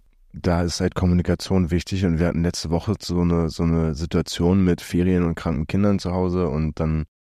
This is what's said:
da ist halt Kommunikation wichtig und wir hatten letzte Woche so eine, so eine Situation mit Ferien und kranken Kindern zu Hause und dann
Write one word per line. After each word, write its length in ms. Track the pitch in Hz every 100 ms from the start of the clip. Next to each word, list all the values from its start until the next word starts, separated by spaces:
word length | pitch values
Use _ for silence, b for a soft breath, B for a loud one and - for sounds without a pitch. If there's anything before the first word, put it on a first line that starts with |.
| _ _ _
da 300 | - 92 87
ist 180 | 87 -
halt 140 | 92 -
Kommunikation 720 | 90 87 82 87 - 95 85
wichtig 340 | 87 - 95 95
und 140 | 80
wir 80 | 87
hatten 140 | -
letzte 280 | 85 - 78
Woche 240 | 85 - 98
so 220 | - 87
eine, 280 | 87 85 82
so 140 | 80
eine 300 | 82 82 80
Situation 720 | 71 82 87 - - 85 98 90
mit 160 | 85
Ferien 420 | - 87 92 90
und 120 | 85 82
kranken 320 | 85 71 80
Kindern 320 | 98 104 98
zu 120 | 90
Hause 380 | 92 92 90 87
und 300 | 69 78 -
dann 260 | 78 78 76 _